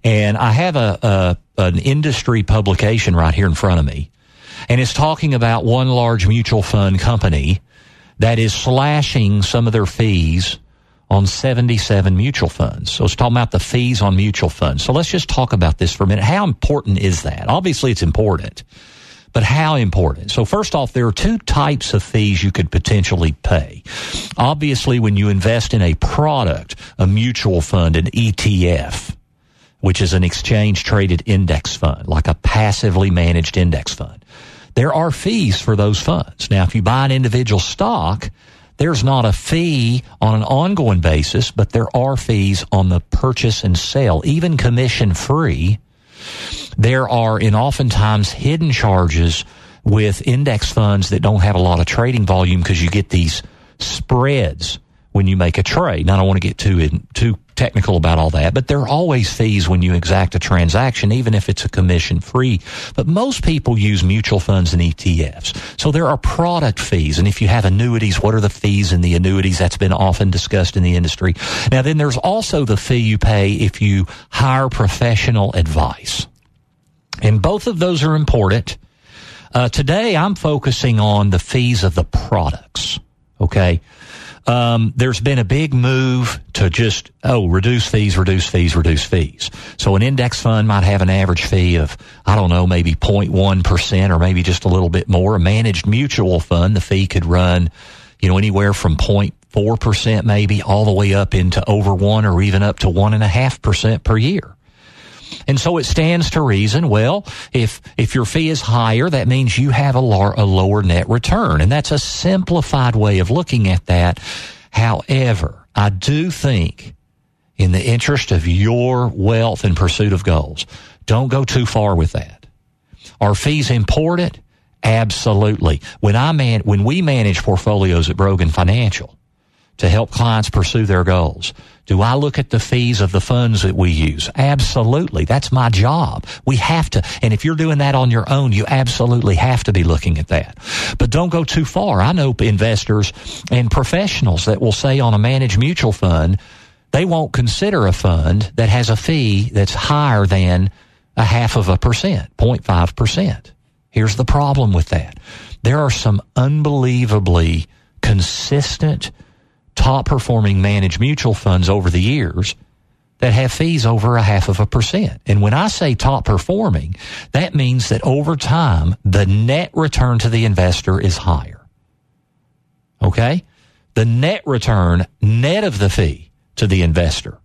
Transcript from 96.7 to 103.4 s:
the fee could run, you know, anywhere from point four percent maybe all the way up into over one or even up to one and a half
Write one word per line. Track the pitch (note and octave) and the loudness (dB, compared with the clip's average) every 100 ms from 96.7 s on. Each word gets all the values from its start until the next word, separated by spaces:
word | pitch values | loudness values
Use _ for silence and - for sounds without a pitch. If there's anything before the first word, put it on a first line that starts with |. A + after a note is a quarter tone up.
| G#2 | 0
the | |
fee | - G2 F#2+ | 0 0 0
could | - | -2
run, | E2+ F2+ F2+ F2+ E2+ - - - - _ | 0 2 2 2 0 -4 -20 -20 -20 _
you | F#2+ | 0
know, | F#2 | 2
anywhere | G#2 F#2+ G2+ | 2 2 0
from | G#2 F2+ D2+ | 0 0 0
point | - G2+ G2+ - _ | 2 2 0 -6 _
four | - G#2 A2+ | -2 0 0
percent | A#2+ G2+ A#2 G#2 A2+ | 0 0 0 0 2
maybe | G2+ F#2 G2+ | 2 2 0
all | - G2+ | 0 2
the | G#2+ | 2
way | G2 G2+ | 2 2
up | G2 G2 | 0 0
into | F#2 F#2 F2 - | 0 0 0 0
over | G#2 G2+ | 0 0
one | F#2+ G2+ A2 G#2+ | 2 2 2 2
or | F2 | 2
even | G2+ F#2+ | 2 2
up | G2+ - | 0 0
to | - | 0
one | F2 G#2 | 2 2
and | G#2+ | 2
a | G#2+ | 2
half | F#2+ | 2